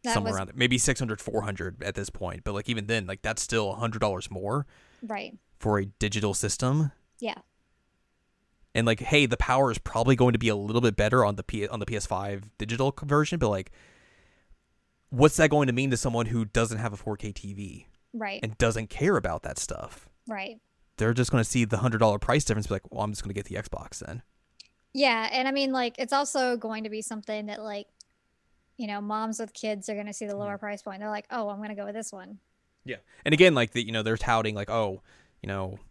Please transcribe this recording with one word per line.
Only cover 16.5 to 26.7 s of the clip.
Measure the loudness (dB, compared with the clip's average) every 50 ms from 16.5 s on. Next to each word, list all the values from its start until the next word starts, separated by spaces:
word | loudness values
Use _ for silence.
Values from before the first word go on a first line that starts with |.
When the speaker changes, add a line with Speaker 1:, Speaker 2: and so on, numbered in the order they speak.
| 2 2 2 2 0
Speaker 2:
have | -4 -4 -4 -6
a |
four | -6 -6 -8 -6
K | -6 -8 -10
T | -10 -10 -12 -10 -10
V | -10 -10 -10 -12 -16 -18 -20 _ _ _ _ -10
Speaker 1:
Right. | -8 -8 -8 -6 -6
Speaker 2:
and | -6 -6 0
doesn't | _ 2 2 2 0 -6 -6
care | -4 0 2 2 2
about | 2 0 -2 -4 -4 -6
that | -8 -8
stuff? | -8 -8 -8 -8 -10 -10 -12 -14 -20 -20 -20 _ _ _
Speaker 1:
Right. | -10 -10 -8 -8 -10 -12 -16 _ _ _ _ _ _ _
Speaker 2:
They're | 0 2 2 4
just | 4 2 4
gonna | 4 2 2
see | 2 2 2 2
the | 2 2
hundred | 2 2 2 4 6
dollar | 4 4 4 2
price | 0 2 2 2 2
difference | 2 0 0 0
and | -2
be | -4
like, | -4 _ -8
"Well, | -6 -4 -4
I'm | -4
just | -4 -6 -8
gonna | -6 -6
get | -6 -6
the | -6 -8
Xbox | -8 -6 -8 -10 -10 -10 -12 -14 -14 -12
then." | -10 -12 -12 -14 _ _ _ _ _ _ _ -20 _ _ _ _ _ _
Speaker 1:
Yeah, | 2 4 4 4 2 0 -2
and | -2 0 0
I | 0
mean, | 0 0 0 0
like, | 0 0 -2 -2 -2
it's | -6 -4 0 0
also | 0 0 0 0 0 2 2 0
going | -2 -4 -6